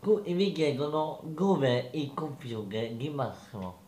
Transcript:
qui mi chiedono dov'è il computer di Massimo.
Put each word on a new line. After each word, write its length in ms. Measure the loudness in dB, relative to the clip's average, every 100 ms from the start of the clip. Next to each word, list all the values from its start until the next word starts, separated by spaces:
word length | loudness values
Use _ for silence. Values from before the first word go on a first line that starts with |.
qui 320 | 4 2 4
mi 180 | 2 2
chiedono 680 | 4 2 2 0 0 0 -4
dov'è 680 | -10 0 4 6 6 4 0
il 200 | -4 -4
computer 800 | -4 -6 -6 -8 -6 -4 -4 -4
di 160 | -4 -6
Massimo. 680 | -2 -4 -6 -12 -10 -10 -10